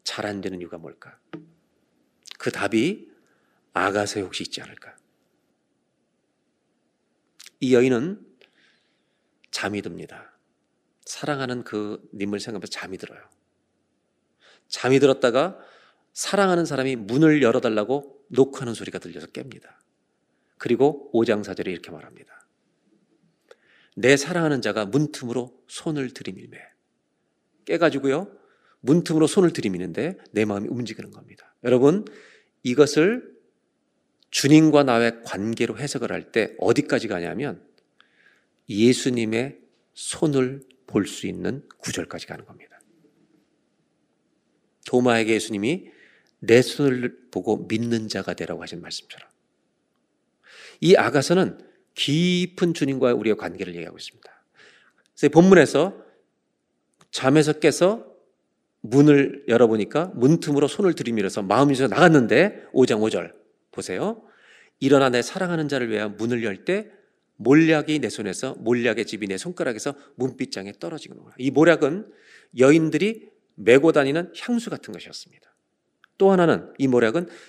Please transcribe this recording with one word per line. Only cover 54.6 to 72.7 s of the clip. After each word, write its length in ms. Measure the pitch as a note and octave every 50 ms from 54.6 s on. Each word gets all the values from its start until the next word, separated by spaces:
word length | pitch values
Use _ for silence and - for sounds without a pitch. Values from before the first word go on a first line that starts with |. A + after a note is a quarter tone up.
| - - _ _ _ _ _ _ _ _ _
그래서 140 | - D#3 C#3
본문에서 720 | - E3 F3+ F#3+ F#3+ E3+ C#3 - - C3+ E3 G3 G3 - - _ _ _ _ _ _ _ _ _ _ _ _ _ _ _ _ _ _ _ _ _
잠에서 420 | - - - C3 C#3+ D#3 D3 D3+ D3+
깨서 520 | D3+ - D3 - - F3 F#3+ A3 A#3 - - - _ _ _ _ _ _ _ _ _ _ _ _ _
문을 640 | - G#2+ A#2+ C#3+ D3 D3+ C#3+ C#3+ C#3 - - - -
열어보니까 600 | - A2+ A#2 B2 A2 A2 G#2+ F#2+ - - D3 F3 F#3 -
문틈으로 520 | B2 B2 C#3 E3 E3 - D#3 C#3+ C#3+ D3
손을 260 | C#3 - - G3+ F3+ D#3
들이밀어서 480 | - A2 A#2 A#2 G#2+ G2 F#2 - A2 G2
마음이 340 | F#2+ G2+ B2+ C#3+ C#3+ C3+ B2
나갔는데, 880 | B2 G#2 G2 B2+ F3 F3 D#3+ C#3 A#2 G2+ G#2 C#3 F#3 G#3+ - - - - -
오 120 | C3+ B2+
장 160 | A#2+ A#2+ G#2+
오 80 | G#2+ A2
절 240 | G#2+ F2+ E2 E2 - _ _ _ _ _ _ _
보세요. 560 | - - - - F#2 G2+ D3+ G#3 A#3 - - _ _ _ _ _ _ _ _ _ _ _
"일어나 300 | C3+ C#3 C#3+ C3+ C#3 B2+
내 120 | B2 A#2+
사랑하는 480 | A#2 - - F#3+ F#3+ F3 F3 D#3+ D3+ C#3+
자를 200 | C#3+ B2+ B2 A2+
위하여 200 | G#2+ G#2 G#2+ G#2
문을 340 | G2 F#2+ A2+ A#2 B2 A#2+ A2+
열 220 | G#2+ G2 - -
때 260 | - F#3 G#3 G#3+ - - _ _ _ _ _ _ _ _
몰약이 600 | - G#2 A#2+ C#3+ D#3+ E3 D#3+ D#3+ D3+ - D3+ D3+ D3+
내 100 | A#2+ G#2
손에서, 440 | - - G#2+ F#2+ F2+ - B2+ C3+ - -
몰약의 460 | - A2 B2 A#2+ A#2 A#2 G#2+ A2+ G#2
집이 180 | - A2 G2 G#2
내 100 | G2 F#2+
손가락에서 580 | F#2 - F3 F3+ - E3 C3 A2 G#2+ - D3 C#3 - - _ _
문빗장에 580 | - B2+ C3 A2+ - C3 - - G#2 F#2+ G2+ G2+ -
떨어지는구나." 560 | E3 E3 D#3+ D3 - - - - - - _
이 140 | - B2+ C#3
몰약은 600 | A#2 G#3+ G3+ E3+ D#3+ D#3 D#3 C3+ E3 G#3 A3 - - _ _ _ - - _ _ -
여인들이 720 | A#2 B2+ C#3